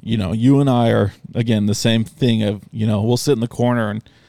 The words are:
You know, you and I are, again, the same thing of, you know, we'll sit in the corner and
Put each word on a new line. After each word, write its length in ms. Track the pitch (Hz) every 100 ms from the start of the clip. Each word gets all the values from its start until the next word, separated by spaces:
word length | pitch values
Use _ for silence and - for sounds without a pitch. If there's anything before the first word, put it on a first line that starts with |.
You 140 | - 117
know, 160 | 92
you 260 | 110 123 139
and 100 | 143
I 220 | 120 117
are, 220 | 113 101 - -
again, 340 | - 117 110 104
the 100 | 101
same 260 | 117 113
thing 400 | 110 - 127 113
of, 220 | 104 101 -
you 160 | 107 110
know, 140 | 107
we'll 140 | 110 120
sit 160 | -
in 60 | 127
the 60 | 117
corner 440 | - 123 120 110
and 120 | 107 - _